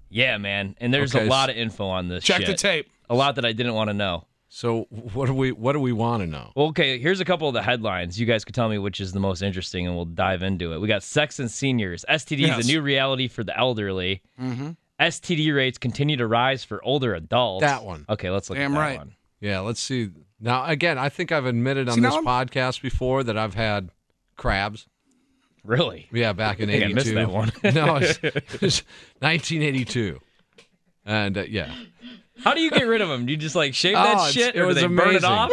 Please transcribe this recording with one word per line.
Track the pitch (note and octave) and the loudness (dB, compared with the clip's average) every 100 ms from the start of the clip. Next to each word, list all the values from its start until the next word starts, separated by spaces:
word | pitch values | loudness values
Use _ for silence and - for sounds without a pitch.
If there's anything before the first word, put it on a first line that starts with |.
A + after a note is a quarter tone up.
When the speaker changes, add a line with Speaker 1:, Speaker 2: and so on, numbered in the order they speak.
| - | -6
Speaker 1:
Yeah, | G#2 C3 G#2+ | 0 2 0
man. | G2+ G2+ G2 - | -2 -2 -4 -4
And | A#2+ | 0
there's | C#3 C#3 A#2+ | 2 2 2
Speaker 2:
Okay, | A2 | 4
Speaker 1:
a | |
lot | C3+ C3 | 2 2
Speaker 2:
s- | A#2 | -2
Speaker 1:
of | |
info | A2+ G2 G2 | -4 -4 -4
on | F#2 F2+ | -2 -4
this | F2 | -2
Speaker 3:
Check | - F#3 | 0 2
Speaker 1:
shit. | F3+ | 0
Speaker 3:
the | - | 0
tape. | G3+ E3 - _ - | 0 0 -4 _ -2
Speaker 1:
A | A#2+ | 2
lot | C#3 C3+ | 2 2
that | A#2+ | -2
I | |
didn't | A2 A#2+ | 0 -2
wanna | A2 G#2+ | 0 -2
know. | G2+ G2 E2+ - _ _ | 0 -2 -4 -8 _ _
Speaker 2:
So | - A#2+ A2+ - | -6 -2 -2 -4
what | G#2+ A#2 A#2 C3+ | -12 -8 -2 0
do | |
we, | C3 C3 | 0 0
what | G#2+ A#2+ | 0 0
do | D3 | 0
we | B2+ | 0
wanna | A2 A#2 A#2 F2 | 0 0 0 -2
know? | D2 A1 C3 | -6 -6 -2
Speaker 1:
Well, | D3+ | 0
okay, | D#3 C#3 B2+ | 2 0 2
here's | D#3 F#3+ | 0 0
a | F3 | 0
couple | F3 D3+ | 0 0
of | |
the | A#2+ | -2
headlines. | G2+ B2 G#2+ F#2 F2+ F#2 | 0 -2 -2 -4 -4 -2
You | A#2 | 0
guys | A2 - | 0 0
could | A2+ | -2
tell | A2+ | 0
me | G#2+ | 0
which | G2 F#2 | -4 -4
is | F#2+ | -4
the | G2 | -2
most | G2 F2+ | 0 0
interesting, | G2 F#2 F2+ F2+ F2+ | -4 -4 -6 -4 -4
and | F2 | -4
we'll | E2+ | -4
dive | E2+ F#2 F#2 | -2 0 0
into | F#2+ F#2 E2+ | -2 -2 -4
it. | D#2+ | -2
We | G#2 | 0
got | G#2 | 0
sex | - D3+ D3+ - | 0 -2 -2 -4
and | A#2+ | -8
seniors. | - C#3 B2 F#2+ E2+ - | -2 0 0 -2 -6 -2
S | D3+ - | -2 -2
T | D3+ | 0
Ds, | D#3+ | 2
Speaker 3:
Yes. | B2 A#2+ | 2 2
Speaker 1:
a | |
new | D#3 | 2
reality | C#3+ C3+ C3+ C3 B2 | 2 2 0 0 -4
for | - | -4
the | F#2 D#2+ | -6 0
elderly. | B2+ A2 G2+ F#2+ F2+ F#2+ _ - | 0 0 -2 -2 -2 -4 _ -10
Speaker 3:
Mm-hmm. | B2+ A#2+ D3 E3 _ - | -6 -6 -8 -12 _ 0
Speaker 1:
"S | E3 - | 0 0
T | - D#3+ | -2 0
D | D3+ | 2
rates | C#3 C3 - | 2 0 -2
continue | B2 A2 D3 C#3 | -4 -2 0 0
to | A2+ | 2
rise | A#2 C3 C3 | 2 2 0
for | - G#2 | -6 -8
older | A#2 C#3+ B2+ E2+ | -2 0 0 -2
adults." | D#2 A#2+ A#2 F#2 | 0 2 2 2
Speaker 2:
That | D3 C3 | 0 0
one. | A2 D#2 D2 | -4 -10 -6
Speaker 1:
Okay, | G#2+ F2+ | -4 -2
let's | G2 - | -2 -4
look | B2+ | -4
Speaker 3:
Damn | C#3 | 0
Speaker 1:
at | D3 | 0
that | |
Speaker 3:
right. | D3+ A#2 | 0 -4
Speaker 1:
one. | C#2 - _ - | -12 -20 _ -10
Speaker 2:
Yeah, | G#2 F#2+ | -4 -4
let's | G#2 A2+ | -4 -6
see. | - B2+ G#2 D#2 D2 - | -4 -4 -4 -8 _ -8
Now, | A2 B2+ D3 | -2 0 0
again, | D3 E3+ C3+ | 0 0 0
I | C#3 | -2
think | - F3 | -4 -2
I've | D#3 B2+ | 0 0
admitted | A#2 B2+ C3+ B2 | 0 0 0 2
on | A#2 | 4
Speaker 3:
See, | |
now | B2 | 4
Speaker 2:
this | D4+ | 2
Speaker 3:
I'm | G3+ | 0
Speaker 2:
podcast | B2 B2+ C3+ B2+ - | 0 0 -2 -2 -2
before | A#2+ - B2+ C3+ | -2 -2 0 0
that | A#2+ G#2+ | 0 -2
I've | A2 F#2+ | -2 -2
had | A2 G#2 F#2 _ _ _ _ - | -2 -2 -4 _ _ _ _ -6
crabs. | A#2+ G2 G#2 G#2+ - _ _ _ _ _ _ _ | 0 0 0 -6 -18 _ _ _ _ _ _ _
Speaker 1:
Really? | G2 A#2+ C#3 E2 - | -2 0 0 -4 -6
Speaker 2:
Yeah, | A#2 A2+ | -2 0
back | F#2 G#2+ G2+ | 0 -2 -2
in | G#2 | 0
Speaker 1:
I | |
think | G#2+ F#2+ | 2 2
I | |
missed | B2 A2+ | 2 0
Speaker 2:
eighty-two. | G#2 F2+ | 0 0
Speaker 1:
that | |
one. | G2 A2 - | 0 -2 0
Speaker 2:
<laughs> | G#3 | 2
No, | D#3 D#3 C#3+ | 4 4 2
it's, | D#3 D#3+ | 2 0
Speaker 1:
<laughs> | D#3 C#3+ - - | -2 -4 -6 -2
Speaker 2:
it's | F#3+ - - - - - | 0 0 -4 -20 -20 -4
nineteen | C#3+ D#3+ - D#3+ | 0 0 0 -2
eighty-two. | D3 C3 A#2 B2 G2+ C2 _ _ _ _ - _ _ _ G#2 | 0 0 -2 -2 -2 -4 _ _ _ _ -20 _ _ _ -4
And, | G#2+ G2+ G2 | -2 0 -2
uh, | F2+ | -4
yeah. | G2+ C#2+ - - _ B3 - _ - | -4 -6 -10 -18 _ -20 -20 _ -2
Speaker 1:
How | - | 0
do | D#4+ | 2
you | D#4+ | 2
get | - | 2
rid | A#3 A3+ | 2 2
of | F3+ | 0
'em? | B2+ B2 | -2 -2
Do | |
you | D3+ | -4
just, | D3+ E3+ | -2 0
like, | C#3+ | 0
shave | B2+ F3+ G3+ | 2 2 4
that | G3+ G3+ | 6 4
Speaker 2:
Oh, | D#3 | 2
it's, | |
Speaker 1:
shit, | A#3+ B3 E3+ | 2 2 2
Speaker 2:
it | |
Speaker 1:
or | F3+ | 2
Speaker 2:
was | C#3 | 4
Speaker 1:
they | F3 | 4
burn | F3 F#3 F#3 | 6 6 6
it | |
Speaker 2:
amazing. | F3+ | 4
Speaker 1:
off, | G#3 A#3+ | 4 4